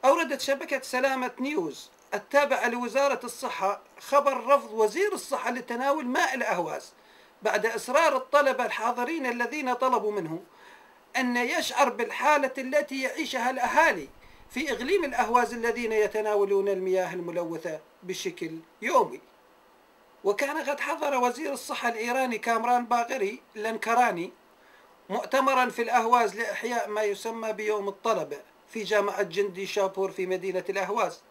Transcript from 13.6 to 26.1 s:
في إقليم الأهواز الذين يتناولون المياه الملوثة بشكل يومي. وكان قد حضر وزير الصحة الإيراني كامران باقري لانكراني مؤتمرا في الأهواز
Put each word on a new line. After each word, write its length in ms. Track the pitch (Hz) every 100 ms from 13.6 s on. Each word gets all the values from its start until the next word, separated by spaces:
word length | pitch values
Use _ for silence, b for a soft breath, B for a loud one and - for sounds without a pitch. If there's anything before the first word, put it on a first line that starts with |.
| 240 254 320 175 139 - B B B
في 220 | - 294
إقليم 320 | 214 247 392
الأهواز 500 | 302 247 220 240 220
الذين 380 | 233 226 226 233
يتناولون 760 | 220 208 214 214 208 196 196 196
المياه 440 | 190 185 185 180
الملوثة 680 | 180 170 170 170 165 170 156 - _
بشكل 480 | 180 185 190 165 165 160 - _
يومي. 400 | 165 165 135 123 - _ _ _ _ _ _ _ _ _
وكان 340 | 190 202 277 302
قد 220 | 269 285
حضر 380 | 285 311 294 262
وزير 360 | 247 247 302
الصحة 360 | 269 - - 247
الإيراني 480 | 226 233 247 262 226
كامران 480 | 240 226 233 247 240
باقري 560 | 240 240 262 202 226 - 220
لانكراني 760 | 214 220 220 233 240 180 175 - _ _ b b b b _
مؤتمرا 600 | 202 - 269 269 262 254
في 120 | -
الأهواز 540 | 233 240 226